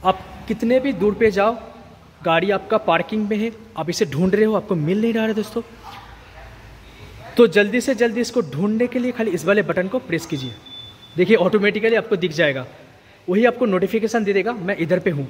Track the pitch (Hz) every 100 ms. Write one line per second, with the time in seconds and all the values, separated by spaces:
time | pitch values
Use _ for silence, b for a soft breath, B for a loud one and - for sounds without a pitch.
0 | 185 190 - - - 214 233 254 262 208
1 | 202 208 226 190 202 233 - - - -
2 | - - 180 165 190 190 - 214 214 165
3 | 170 214 208 214 226 226 - - 160 170
4 | 190 135 185 208 214 214 214 175 151 196
5 | 233 226 220 214 208 233 233 - - -
6 | - - - - - - - - - -
7 | - - - - 233 208 208 240 240 254
8 | 233 220 233 254 165 139 202 220 247 254
9 | 247 240 220 175 156 202 165 170 185 254
10 | - 165 - 143 127 110 - - - -
11 | - - 185 220 175 214 202 208 226 226
12 | 226 202 180 156 156 131 123 - - B
13 | B B - 185 240 240 247 185 185 220
14 | 214 233 202 196 190 240 175 202 160 180
15 | 190 147 131